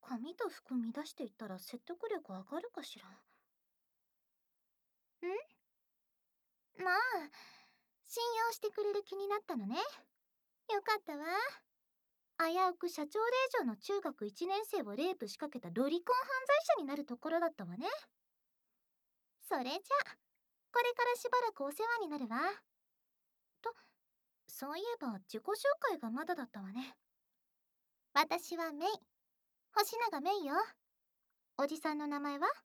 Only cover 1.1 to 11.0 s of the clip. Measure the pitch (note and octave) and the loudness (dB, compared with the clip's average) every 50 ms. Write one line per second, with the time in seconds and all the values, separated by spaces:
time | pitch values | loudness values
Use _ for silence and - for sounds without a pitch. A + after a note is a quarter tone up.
1.1 | - - C#4+ A#3 _ _ A3+ G#3 F#3+ F#3 F3+ - - B3 _ - F4 F4 - A4+ | -8 -8 -10 -10 _ _ -10 -8 -8 -10 -10 -12 -12 -12 _ -10 -10 -6 -4 -2
2.1 | A4 E4 D4+ - G3 F#3 F#3+ - C#4 D#4+ F#4 A#4+ _ - - - - G#3+ - F#3 | -2 -4 -4 -6 -10 -10 -8 -6 -6 -6 -6 -6 _ -10 -12 -12 -14 -16 -18 -20
3.1 | G3 - _ _ _ _ _ _ _ _ _ _ _ _ _ _ _ _ _ _ | -20 -20 _ _ _ _ _ _ _ _ _ _ _ _ _ _ _ _ _ _
4.1 | _ _ _ _ _ _ _ _ _ _ _ _ _ _ _ _ _ _ _ _ | _ _ _ _ _ _ _ _ _ _ _ _ _ _ _ _ _ _ _ _
5.1 | _ _ - F4 F#4 G#4+ D5 D#5 _ _ _ _ _ _ _ _ _ _ _ _ | _ _ -4 -4 -2 -4 -4 -8 _ _ _ _ _ _ _ _ _ _ _ _
6.1 | _ _ _ _ _ _ _ _ _ _ _ _ _ - F4+ F#4 F4+ G4 A#4 B4+ | _ _ _ _ _ _ _ _ _ _ _ _ _ -4 0 2 4 4 4 4
7.1 | A#4+ F#4 D#4 D4 - - - - - - - _ _ _ _ _ _ _ _ - | 2 -2 -4 -6 -12 -18 -20 -20 -20 -20 -20 _ _ _ _ _ _ _ _ -10
8.1 | - A#4 A#4 A#4+ A#4 A4+ A4+ A#4 A4+ - - G#4+ G#4 - G#4 G#4 G4+ G4+ G4+ - | -4 -2 -2 0 2 2 2 0 0 0 -4 -4 -2 0 0 0 0 0 -2 -4
9.1 | - G4 G4+ G4+ G4+ G#4 G#4 - F4 B3 G3+ G3 A3+ D#4+ G#4 D5 D5 - - _ | -8 -6 -2 -2 -2 -2 -2 -4 -4 -4 -2 -2 -2 -2 -2 -2 -4 -12 -20 _
10.1 | _ _ _ _ _ _ _ _ _ _ _ _ A4+ G4+ G4+ - G#4+ G#4 | _ _ _ _ _ _ _ _ _ _ _ _ -2 -2 2 2 0 0